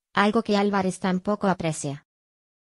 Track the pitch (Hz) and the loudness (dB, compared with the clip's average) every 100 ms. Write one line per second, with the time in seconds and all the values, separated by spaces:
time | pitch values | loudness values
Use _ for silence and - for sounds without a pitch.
0 | _ - 208 226 220 202 208 202 185 - | _ 0 2 2 2 0 2 0 -2 -2
1 | 190 185 208 208 202 175 165 156 147 143 | -2 -2 -2 0 0 0 -2 -4 -6 -8
2 | _ _ _ _ _ _ _ | _ _ _ _ _ _ _